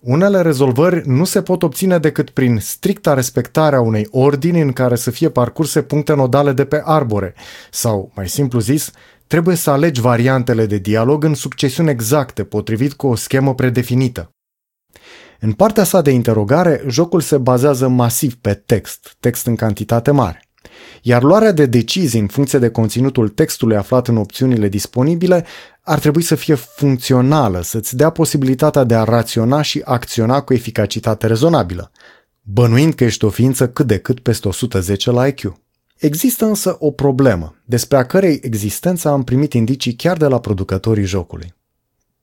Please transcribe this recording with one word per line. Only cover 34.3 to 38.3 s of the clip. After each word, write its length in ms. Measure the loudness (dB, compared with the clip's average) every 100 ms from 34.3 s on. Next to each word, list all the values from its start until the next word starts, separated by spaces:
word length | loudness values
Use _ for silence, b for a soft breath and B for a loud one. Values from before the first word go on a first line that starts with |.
| -2 -4
o 40 |
sută 280 | -4 -4 -2
zece 300 | -2 -2 0
la 160 | 0 0
I 60 |
Q. 200 | -2 -8 -12 _ _ _ _
Există 480 | -2 0 -2 0
însă 320 | -2 0 -2 -2
o 120 | -2
problemă, 640 | 0 0 2 2 2 -2 -12
despre 320 | -4 -4 0 0
a 100 | 2
cărei 320 | 2 2